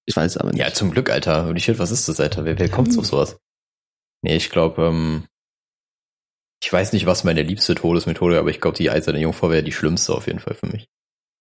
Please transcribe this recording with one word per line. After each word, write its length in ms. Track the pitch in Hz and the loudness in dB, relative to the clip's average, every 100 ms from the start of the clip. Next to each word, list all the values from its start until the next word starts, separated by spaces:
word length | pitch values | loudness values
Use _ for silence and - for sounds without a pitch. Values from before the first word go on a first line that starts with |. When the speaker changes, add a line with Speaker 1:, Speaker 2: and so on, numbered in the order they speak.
| - | -4
Speaker 1:
Ich 100 | - | 0
weiß 180 | 80 | 0
es 40 | - | 0
aber 140 | 50 | -2
nicht. 80 | - | 0
Speaker 2:
Ja, 120 | 67 | 0
zum 180 | - 95 | 0 0
Glück, 180 | 80 - | 0 0
Alter. 360 | 64 - 80 82 | 0 2 0 0
Holy 120 | 82 | -2
shit, 200 | - 113 | 0 0
was 100 | 85 | 0
ist 160 | - - | -2 -2
das, 120 | 78 | 0
Alter? 260 | 73 - 78 | 0 -2 -2
Wer, 140 | 80 | 0
wer 100 | 87 | 0
kommt 200 | - 226 | 2 2
Speaker 1:
Hm. 60 | 240 | 2
Speaker 2:
auf 60 | - | 2
sowas? 300 | 69 - - _ _ _ _ _ _ _ _ | 0 0 -4 _ _ _ _ _ _ _ _
Nee, 120 | 92 80 | -2 0
ich 120 | - | 0
glaub, 260 | - 82 - | 2 0 2
ähm, 480 | 82 82 80 78 - _ _ _ _ _ _ _ _ _ _ _ _ - | 0 0 0 -4 -6 _ _ _ _ _ _ _ _ _ _ _ _ -12
ich 80 | - | -2
weiß 220 | 90 95 | 0 2
nicht, 120 | 104 87 | 0 2
was 180 | 90 | 2
meine 200 | 87 80 | 2 2
liebste 320 | 76 98 - 85 | 0 0 0 0
Todesmethode, 640 | 85 85 82 80 87 82 | 2 0 0 0 2 4
aber 100 | 78 | 2
ich 120 | 76 | 0
glaub, 120 | 82 78 | -2 0
die 140 | 82 | 0
eiserne 300 | - - 73 | 0 0 0
Jungfrau 300 | 80 80 87 | 0 0 0
wäre 140 | 80 | 2
die 80 | 76 | 0
schlimmste 420 | - 78 87 - - | -2 -2 0 -2 -2
auf 120 | - | -4
jeden 120 | - | -8
Fall 160 | - - | -8 -8
für 120 | - | -8
mich. 200 | 110 110 _ _ _ _ _ | -8 -12 _ _ _ _ _